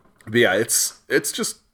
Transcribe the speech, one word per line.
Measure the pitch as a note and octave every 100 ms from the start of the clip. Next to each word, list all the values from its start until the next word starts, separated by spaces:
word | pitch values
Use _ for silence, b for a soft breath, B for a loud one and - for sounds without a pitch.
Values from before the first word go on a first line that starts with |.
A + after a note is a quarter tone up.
| _ _ -
but | A#2+
yeah, | G#2+ F#2+
it's, | A2+ - - - -
it's | C#3 D3
just, | - A3 - _